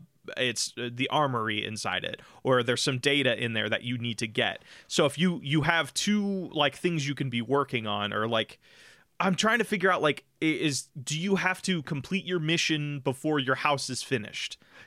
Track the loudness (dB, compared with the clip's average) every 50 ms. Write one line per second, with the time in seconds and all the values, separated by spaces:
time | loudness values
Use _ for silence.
0 | -8 -18 _ _ _ -10 -4 -2 0 0 0 -2 -4 -4 -4 -6 -8 -6 -4 -4
1 | -2 0 2 2 2 2 2 0 0 0 -2 -2 -2 -4 -6 -6 -4 -2 -2 -2
2 | -2 -4 -8 -10 -14 -20 -18 -4 0 2 4 4 4 2 0 2 2 0 0 2
3 | 2 2 2 4 4 2 2 2 -2 -2 -2 -2 0 0 0 -2 -2 -4 -4 -4
4 | -4 -6 -4 -4 -6 -4 0 0 0 0 -2 -4 -10 -18 -20 -20 -12 -2 2 2
5 | 2 2 2 2 2 2 2 -2 -2 0 0 2 2 4 2 2 0 -2 -4 -2
6 | 0 0 0 2 0 0 -2 -4 -6 -4 0 2 2 2 0 0 -2 0 0 0
7 | -2 -4 -4 -4 -4 -2 -2 -4 0 0 0 0 0 0 -4 -4 -2 -2 -2 -2
8 | -2 -2 -2 -2 0 0 0 0 0 -2 -8 -16 _ -20 -20 -20 -20 -20 -20 -20
9 | _ _ _ 0 0 2 2 4 4 4 4 4 2 0 0 2 4 4 4 4
10 | 4 2 2 0 -6 _ _ _ 0 0 2 2 0 0 0 -2 -4 -8 _ -10
11 | -6 -4 -4 -2 2 2 2 2 2 0 -2 0 0 0 0 0 -2 -4 -6 -6
12 | -4 -4 -4 -4 -2 -2 -2 0 0 0 2 2 2 0 0 -2 -2 -4 -6 -4
13 | -4 -4 -4 -2 -2 0 0 2 2 0 0 2 2 2 2 0 -2 -4 -6 -6
14 | -4 -2 -2 -4 -4 -6 -8 -8 -8 -8 -10 -14 -18 _ -20 -20 -10